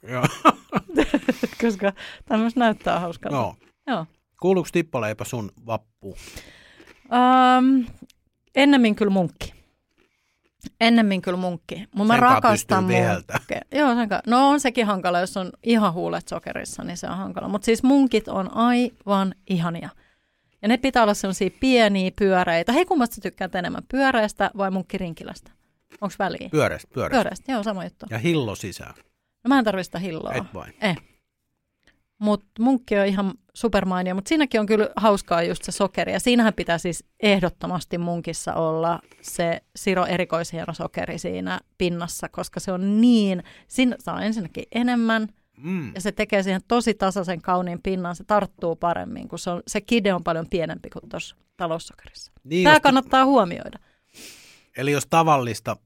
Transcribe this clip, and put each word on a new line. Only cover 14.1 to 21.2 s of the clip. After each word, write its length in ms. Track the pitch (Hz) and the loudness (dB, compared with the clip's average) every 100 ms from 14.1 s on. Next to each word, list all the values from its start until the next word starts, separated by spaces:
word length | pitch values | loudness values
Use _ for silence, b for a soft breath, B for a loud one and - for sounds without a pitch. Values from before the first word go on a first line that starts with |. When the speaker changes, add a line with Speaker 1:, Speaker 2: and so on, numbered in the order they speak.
| 190 - | -4 0
Speaker 2:
No 220 | 240 277 | 4 4
on 100 | 294 | 4
sekin 260 | 269 247 214 | 2 0 0
hankala, 340 | 196 180 175 | 0 0 0
jos 180 | 185 - | -2 -4
on 140 | 185 - | -8 -8
ihan 300 | - 233 208 | 0 2 2
huulet 340 | 165 170 170 170 | 0 -4 -6 -8
sokerissa, 560 | 165 - - - - | -10 -10 -12 -12 -12
niin 140 | - 175 | -10 -10
se 120 | 185 | -8
on 80 | 196 | -8
hankala. 300 | 196 185 190 | -8 -8 -6
Mut 160 | 202 | -4
siis 200 | 214 226 | 0 2
munkit 440 | 254 277 269 220 - | 4 4 4 2 -2
on 280 | 190 185 - | -6 -4 0
aivan 760 | 233 247 247 - - 196 190 180 _ | 2 2 0 -6 -2 0 0 -4 _
ihania. 400 | 185 170 170 185 - _ _ _ _ _ _ | -2 -2 -6 -12 -16 _ _ _ _ _ _
Ja 60 | 208 | 0
ne 100 | 240 | 0
pitää 260 | 269 247 | 2 4
olla 100 | 220 | 4
semmosia 360 | 208 | 2